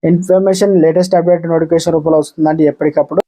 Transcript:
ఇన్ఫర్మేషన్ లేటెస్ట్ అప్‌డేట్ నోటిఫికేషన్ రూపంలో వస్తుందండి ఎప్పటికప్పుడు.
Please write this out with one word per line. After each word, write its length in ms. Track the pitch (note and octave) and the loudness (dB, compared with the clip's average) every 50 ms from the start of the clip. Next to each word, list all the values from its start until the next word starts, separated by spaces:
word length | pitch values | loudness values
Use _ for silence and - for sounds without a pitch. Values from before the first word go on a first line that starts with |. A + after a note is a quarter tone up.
ఇన్ఫర్మేషన్ 680 | - E3 F3 F3 F#3 - F#3 F#3+ F#3+ F#3+ F#3+ F#3+ G#3+ G3+ G3 F#3 D#3 | 0 0 0 0 0 0 0 2 2 0 0 0 0 0 2 2 2
లేటెస్ట్ 320 | D#3+ D#3+ F3+ F3+ F#3 - F3 | 2 2 0 0 0 0 0
అప్‌డేట్ 260 | E3+ F3 F3 E3+ E3 E3+ E3 | 2 2 0 0 0 -2 -2
నోటిఫికేషన్ 400 | D#3+ E3 D#3+ E3+ E3 D#3+ F3 E3+ | -2 0 0 -2 -2 0 0 -2
రూపంలో 240 | D#3+ D3+ E3 D#3+ D#3 | -2 0 0 0 0
వస్తుందండి 420 | D3 - _ - D#3 D#3 D#3 D#3+ D#3 D3 | 0 -2 _ -2 -2 -2 0 2 0 0
ఎప్పటికప్పుడు. 520 | C#3 _ D3 D3+ C#3+ - C#3+ - G3 G3+ - | 0 _ -4 -2 0 -2 -2 -2 -2 -4 -4